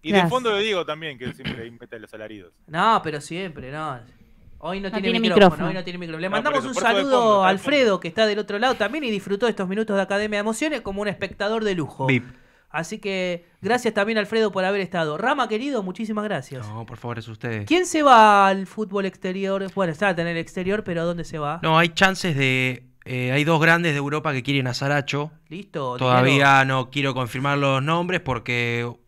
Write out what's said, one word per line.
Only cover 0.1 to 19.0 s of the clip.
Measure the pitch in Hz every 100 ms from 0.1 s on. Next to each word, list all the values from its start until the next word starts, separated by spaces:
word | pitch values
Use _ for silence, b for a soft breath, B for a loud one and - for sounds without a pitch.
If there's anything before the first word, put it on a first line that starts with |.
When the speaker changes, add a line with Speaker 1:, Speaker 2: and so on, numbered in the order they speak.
Speaker 1:
de | 202
Speaker 2:
Gracias. | 170
Speaker 1:
fondo | 254 240 202
de |
Diego | 220 190 151
también, | 156 160 127
que | 127
siempre | - 131 -
ahí | 117
mete | 117 120 117
los | 104
alaridos. | 110 107 107 87 _ -
Speaker 3:
No, | 156 208 214
pero | 160 151
siempre, | 147 165 190 139 127
no. | 147 156 123 117 _ - - - -
Hoy | 160 190
no | 196
Speaker 2:
No |
Speaker 3:
tiene | 220 202
Speaker 2:
tiene | 226
Speaker 3:
micrófono, | 226 202 190
Speaker 2:
micrófono. | 160 170
Speaker 3:
hoy |
no | 185
tiene | 180 180
micrófono. | 170 160
Le | 185
Speaker 1:
No, |
Speaker 3:
mandamos | 208 269 285
Speaker 1:
por | 247
eso, |
Speaker 3:
un | -
Speaker 1:
por |
eso | 226 -
de |
Speaker 3:
saludo | 285 254
Speaker 1:
fondo, | 226 202 190
Speaker 3:
a |
Speaker 1:
está |
de | 196
fondo. | 262 285
Speaker 3:
Alfredo, | 240 185
que | 170
está | 165 220
del | 208
otro | 202 202
lado | 247 247
también | 208 302
y | 262
disfrutó | 202 190 202 233
de |
estos | 226 185
minutos | 202 220 196
de |
Academia | 190 202 214 208
de |
Emociones | 208 220 311 294
como | 208 196
un | 208
espectador | 180 190 - 202 226
de | 214 180
lujo. | 139 - 135
Speaker 4:
vip. | 127 - - b b b
Speaker 3:
Así | 147 165 -
que | 202 190 180 175 b b
gracias | - 240 233
también, | 214 208 220
Alfredo, | 202 226 220
por | 190 185
haber | 202
estado. | 180 175 160 151
Rama, | 240 285 233
querido, | 214 277 254
muchísimas | 185 180 220 208
gracias. | 208 170 - 127 107
Speaker 4:
No, | 110 113
por | 117
favor, | 120 113
es | 110
ustedes. | 110 123 110 101
Speaker 3:
¿Quién | 339 349
se | 320
va | 294 233 214 202 196
al | 196 185
fútbol | - 214 202